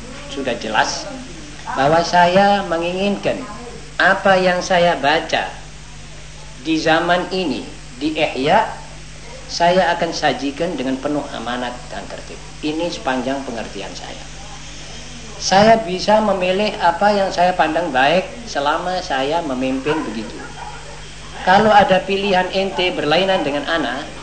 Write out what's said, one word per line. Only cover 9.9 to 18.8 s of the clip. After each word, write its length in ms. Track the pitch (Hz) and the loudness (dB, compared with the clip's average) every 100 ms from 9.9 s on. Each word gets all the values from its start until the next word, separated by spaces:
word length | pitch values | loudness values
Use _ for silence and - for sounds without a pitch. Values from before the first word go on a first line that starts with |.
| 170 | 0
akan 160 | 165 | -2
sajikan 640 | 156 151 123 139 135 147 131 | 0 -2 0 -4 -4 -4 -2
dengan 240 | 127 131 | -4 -2
penuh 240 | 147 147 - | -2 -4 -4
amanat 400 | 117 117 123 123 - - | -8 -6 -6 -6 -8 -12
dan 160 | 101 | -12
tertib. 320 | 95 - - - - - | -12 -12 -14 -14 -14 -8
Ini 320 | 151 156 170 | -6 -2 -4
sepanjang 480 | 170 135 127 120 139 | -4 -2 -2 -2 -4
pengertian 480 | 131 117 104 98 92 82 | -6 -8 -8 -10 -12 -12
saya. 400 | - - - - - - - - - - - - - - | -12 -14 -14 -14 -14 -14 -14 -14 -14 -14 -14 -14 -14 -6
Saya 400 | - 190 220 226 | 4 6 8 6
bisa 320 | 180 185 - 214 | 2 -2 4 4
memilih 560 | 214 185 180 190 208 - | 4 0 0 0 -2 2
apa 320 | 175 - 208 | 2 4 4
yang 160 | 202 190 | 4 2
saya 240 | - 180 | 2 2
pandang 400 | 180 156 165 175 | 4 2 2 0
baik 320 | 127 139 180 - - - | 2 4 4 0 -8 -8
selama 560 | 143 143 165 | -2 0 0